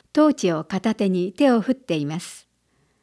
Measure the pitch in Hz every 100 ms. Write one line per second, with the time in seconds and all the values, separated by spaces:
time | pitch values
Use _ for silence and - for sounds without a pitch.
0 | _ - 302 262 185 160 156 190 220 220
1 | 202 185 185 - 285 233 208 254 - 165
2 | 147 160 - - _ _ _ _ _ _